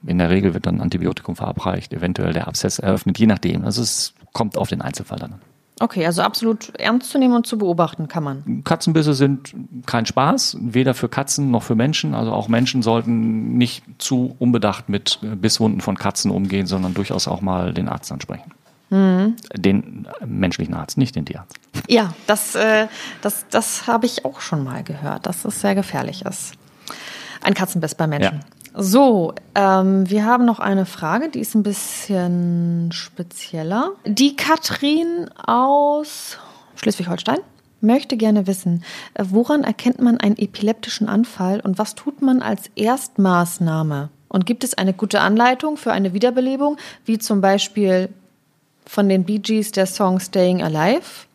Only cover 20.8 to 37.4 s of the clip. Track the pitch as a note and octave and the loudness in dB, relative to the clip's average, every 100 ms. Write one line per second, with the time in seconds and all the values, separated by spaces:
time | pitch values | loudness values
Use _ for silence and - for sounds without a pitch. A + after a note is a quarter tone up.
20.8 | D#2 - B2+ - C#2+ D#2 - - _ - | -6 0 0 0 -8 -10 -14 -20 _ -12
21.8 | - A#3 G3+ D#3+ - G#3+ - - A3 G#3+ | 2 2 2 -6 -2 -2 -2 0 2 2
22.8 | A3 - - - G#3 - - - A3 - | 0 -6 -14 -8 -6 -6 -2 -2 -2 -6
23.8 | - A#3 A#3+ - C3+ - - D#3 C3+ B2 | 0 4 4 2 -6 -8 -4 -4 -4 -6
24.8 | - D3 D3 - - F3+ - - G3+ G3 | -8 -8 -6 -4 -4 -6 -6 -2 0 0
25.8 | F#3+ C#3+ B2+ F#3 F#3+ F#3+ - - _ _ | -2 -4 -6 -6 -8 -8 -12 -16 _ _
26.8 | - - - - - - - G3 F#3 F3 | -18 -16 -16 -16 -16 -4 0 0 0 -2
27.8 | D#3+ - D#3+ D3 F#3+ D3 D3 _ - - | -4 -2 -2 2 0 0 -12 _ -18 -4
28.8 | G3 A3 C#4 G#3+ E3 - - - G3 F#3+ | 2 6 6 6 2 -4 -4 2 4 6
29.8 | F#3+ F#3+ F#3 G#3 G#3+ B3 A#3+ A3 G#3 G3 | 4 4 2 2 4 4 4 2 0 0
30.8 | F#3 - D#3 F3+ D#4 B3+ A3 A3 G3+ G3 | 0 -4 -2 0 -2 -4 -2 0 0 -2
31.8 | - - - F#3+ F3+ F3 F3 E3+ E3+ E3+ | -8 -10 -2 0 0 0 0 0 0 0
32.8 | E3+ E3+ - - F3 - - E3 D#3+ G#3 | -2 -6 -12 -12 -12 -12 -10 -8 -4 -2
33.8 | D#4+ G4 - G#3 C#4+ C#4+ - D#4+ - - | -2 -6 -4 2 2 2 0 0 0 -2
34.8 | C#4+ D#4 E4+ E4+ - - - A#3 C4 C#4+ | 0 2 0 -2 -6 -8 0 2 4 4
35.8 | D4 D4 D4+ - - - - - _ - | 4 2 -2 -10 -14 -16 -20 -20 _ -4
36.8 | A3 G3+ F3 E3+ - C#4+ | -2 -2 -4 -4 -2 -2